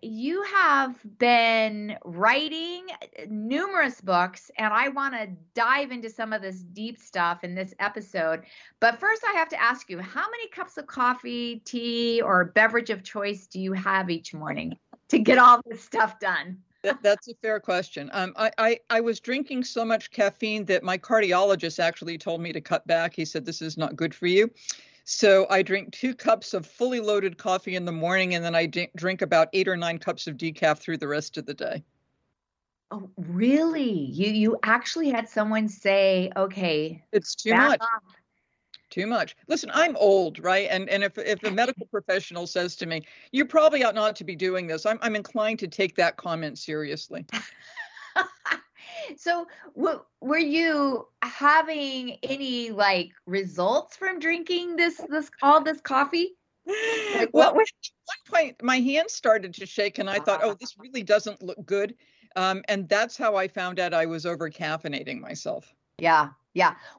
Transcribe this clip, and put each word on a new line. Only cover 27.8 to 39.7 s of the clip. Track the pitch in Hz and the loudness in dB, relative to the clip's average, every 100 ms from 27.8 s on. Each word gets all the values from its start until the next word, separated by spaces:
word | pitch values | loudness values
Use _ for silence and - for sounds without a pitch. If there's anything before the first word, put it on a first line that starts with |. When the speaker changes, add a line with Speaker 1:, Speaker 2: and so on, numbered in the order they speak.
| 175 | -4
Speaker 2:
the | |
morning, | 165 170 185 185 175 | -2 0 2 2 0
and | |
then | 170 165 | 0 0
I | 165 | 0
d-, | 170 175 165 | -2 -6 -4
drink | 180 185 | -4 -2
about | 165 165 160 | 2 4 4
eight | 190 190 | 2 0
or | 180 | 0
nine | 170 165 | -2 -4
cups | - 120 - | -6 -6 -8
of | 156 | -6
decaf | 160 156 160 151 | -8 0 2 2
through | - 160 | -2 -6
the | 147 | -4
rest | 147 - - | -4 -6 -10
of | 147 | -12
the | |
day. | 147 - 160 - _ _ _ _ _ _ _ _ _ _ | -8 -8 -8 -12 _ _ _ _ _ _ _ _ _ _
Speaker 1:
Oh, | 214 185 - | -14 -14 -12
really? | 160 175 240 285 330 320 254 | -6 0 4 4 2 0 -2
You, | 185 135 143 202 | -2 -4 -2 0
you | 214 214 - | 2 2 2
actually | 208 233 - 330 302 | 2 2 0 -2 0
had | 240 226 | 0 -2
someone | 220 214 214 214 | -2 0 0 -2
say, | 208 196 196 196 185 180 - | 0 2 4 6 4 0 0
"Okay, | 196 190 180 151 160 160 _ | -2 0 0 0 -2 -8 _
Speaker 2:
It's | 214 - - | -2 -2 -4
too | 220 | 2
Speaker 1:
back | 190 226 | 4 6
Speaker 2:
much. | 220 | 4
Speaker 1:
off." | 226 226 - _ _ _ _ _ _ - _ | 0 -6 -8 _ _ _ _ _ _ -20 _
Speaker 2:
Too | - 208 | -6 -2
much. | 233 160 - - | -2 -2 -8 -4
Listen, | 330 - | -4 0